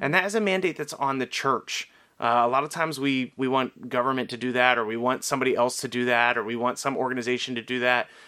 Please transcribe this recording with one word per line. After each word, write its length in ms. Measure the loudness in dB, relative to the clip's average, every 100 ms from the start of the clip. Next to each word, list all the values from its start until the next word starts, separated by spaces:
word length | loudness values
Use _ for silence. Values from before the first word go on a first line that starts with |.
And 120 | 0
that 120 | 0 0
is 100 | 0
a 40 |
mandate 380 | 0 0 -2 -4
that's 160 | -8
on 240 | -4 -2 -2
the 80 | -4
church. 640 | -2 0 0 -2 -8 -8 _ _ -4
Uh, 240 | 2 4
a 40 | 4
lot 160 | 2
of 60 | 0
times 300 | -4 -4 -2
we, 340 | 0 0 -2 -4
we 120 | 0
want 420 | 0 0 -6 -4
government 400 | 0 0 0 -4
to 80 | -4
do 140 | -2
that, 260 | 4 4 4
or 80 | 0
we 100 | 0
want 260 | 0 0
somebody 320 | -2 0 0 2
else 220 | 0 0
to 100 | -4
do 180 | -2 2
that, 320 | 4 4 2
or 60 |
we 120 | -2 -2
want 220 | -2 -2
some 180 | -4 -2
organization 600 | -2 -2 -2 -2 -2 -6
to 60 |
do 160 | -4 0
that. 300 | 2 2 -2 -10